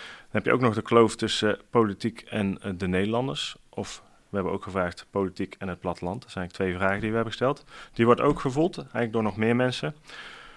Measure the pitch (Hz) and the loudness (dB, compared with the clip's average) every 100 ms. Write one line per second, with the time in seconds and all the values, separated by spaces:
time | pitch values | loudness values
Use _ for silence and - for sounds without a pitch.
0 | - - - 107 - 127 127 107 - 117 | -16 -18 -4 -2 2 2 2 0 4 6
1 | 110 - 107 - 107 - - 120 110 95 | 6 4 -2 0 0 -2 0 2 2 0
2 | 113 - - 107 98 92 104 90 95 92 | -6 -6 -6 -2 -2 -2 -6 -4 0 0
3 | 101 117 135 147 - - _ - 98 - | 0 0 -2 -4 -8 -10 _ -10 -10 -10
4 | - _ - 101 90 95 98 95 87 - | -20 _ -8 -4 -2 -4 -4 -2 -2 -4
5 | - 101 95 92 95 - 95 87 92 85 | -6 -2 -2 -2 -8 -8 -8 -6 -6 -4
6 | 87 113 - 98 87 - 95 90 95 101 | -6 -6 -8 -10 -8 -2 -2 0 0 0
7 | 110 113 113 - 123 147 - - - - | 0 -2 -2 -2 -2 -2 -8 -20 -6 4
8 | 117 120 139 147 139 131 185 - 139 117 | 6 6 4 2 -2 0 0 -2 -8 -4
9 | 117 113 107 98 110 120 127 123 151 - | -2 0 0 2 2 4 2 -2 -6 -8
10 | - - - - - | -16 -18 -16 -18 -20